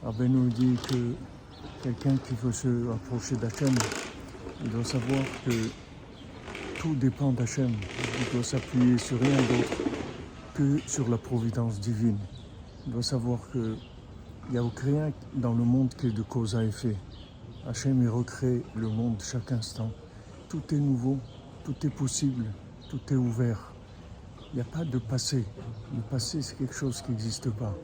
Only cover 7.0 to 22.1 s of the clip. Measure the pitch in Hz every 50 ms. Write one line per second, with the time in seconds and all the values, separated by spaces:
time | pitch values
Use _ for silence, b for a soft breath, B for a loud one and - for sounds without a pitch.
7 | 120 151 - - 143 139 127 120 123 110 - - 135 123 117 107 98 - - -
8 | - - - - 123 - - 123 120 - - 101 95 - - 123 123 123 123 117
9 | - - 131 117 123 139 139 135 127 113 123 120 117 - - - - - - -
10 | - - - - - - - - - - - - 143 139 143 151 - - - -
11 | 131 113 120 110 - - 127 120 113 117 104 123 117 117 107 101 98 117 117 107
12 | 117 117 104 101 101 - - - - - - - - - - - - 147 117 117
13 | 120 - - 123 113 123 123 113 - - - 127 113 113 110 - - - - -
14 | - - - - - - - - - - 127 120 120 117 110 - 127 135 143 151
15 | 151 151 143 - - - - 135 120 120 117 117 120 120 123 131 135 123 - -
16 | - 123 110 107 110 - - 123 113 107 98 117 113 110 107 - - 120 107 95
17 | - - - - - - - - - - - - - - 104 - - 139 135 127
18 | 123 120 110 120 120 - - - 131 127 123 120 120 - - 110 113 110 107 110
19 | 117 120 113 101 - - - 123 - - 135 117 110 - - - 110 110 107 -
20 | - B B B B B B B - - - 160 143 - 160 143 143 139 135 123
21 | 117 131 139 135 117 - - - - - - - - - 131 - - 147 - -
22 | 139 127